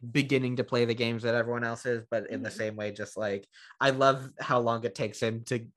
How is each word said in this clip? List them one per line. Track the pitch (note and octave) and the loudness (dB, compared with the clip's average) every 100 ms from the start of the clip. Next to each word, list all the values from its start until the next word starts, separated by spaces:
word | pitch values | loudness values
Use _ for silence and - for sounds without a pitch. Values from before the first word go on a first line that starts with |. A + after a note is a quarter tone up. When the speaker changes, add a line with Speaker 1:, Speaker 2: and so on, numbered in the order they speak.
| A#2+ | -2
Speaker 1:
beginning | C#3+ C3+ C3+ B2+ B2+ | 0 2 2 2 -2
to | |
play | A#2+ B2 A#2 | 0 2 2
the | |
games | A#2 A#2 A#2 | 2 0 0
that | A#2 A#2+ | 0 0
everyone | A#2 A#2+ | 0 -2
else | A#2 A#2 B2+ | -2 -4 -2
is, | A#2 A2 | -4 -2
but | A2+ - | -4 -2
in | - | -6
the | G#2+ | -6
Speaker 2:
Mm-hmm. | G#2+ | -4
Speaker 1:
same | A2 G#2+ | -6 -4
way, | G#2 | -6
just, | G2+ G#2 - | -6 -10 -4
like, | G#2 G2 - - - - | -4 -4 -8 -20 -18 0
I | C3+ | 2
love | C3+ C3+ C3+ C3 - | 6 6 4 -2 -8
how | C#3 B2+ | 2 2
long | A#2 A#2 | 4 0
it | A2+ - | -2 -4
takes | A2 - | -6 0
him | A2+ A2+ A2+ | -2 -2 -4
to | B2 A#2 | -4 -4